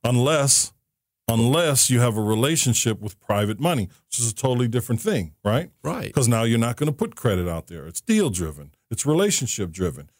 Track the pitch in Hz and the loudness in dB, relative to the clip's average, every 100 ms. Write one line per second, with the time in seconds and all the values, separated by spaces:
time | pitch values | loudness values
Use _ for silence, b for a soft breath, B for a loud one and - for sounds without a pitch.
0 | 120 123 131 156 139 - - _ _ _ | 2 2 4 2 4 2 0 _ _ _
1 | _ _ - 113 117 156 165 135 - 123 | _ _ -2 2 4 4 2 2 2 4
2 | 120 107 107 110 135 160 131 110 117 107 | 2 2 0 2 2 2 0 2 0 -2
3 | 104 - - 104 104 107 160 147 92 b | -8 -14 -2 0 0 0 0 0 -4 b
4 | _ - 113 107 131 123 123 117 - 113 | _ -4 -4 -2 0 0 0 -2 -2 -4
5 | 220 160 80 - 101 117 180 _ - - | -2 -2 -4 -4 -2 -2 -4 _ -8 -8
6 | - 147 120 117 117 117 117 120 147 143 | -4 0 2 2 2 2 0 -2 -4 -2
7 | 226 - 120 92 90 82 - 85 76 - | -6 -2 0 0 -2 -6 -10 -16 -12 -10
8 | - 220 165 90 82 73 71 _ _ 113 | 0 2 2 -2 -6 -8 -20 _ _ -4
9 | 143 156 202 - 123 - 90 82 87 69 | 0 2 2 0 -4 -4 -6 -2 -4 -4
10 | 71 | -18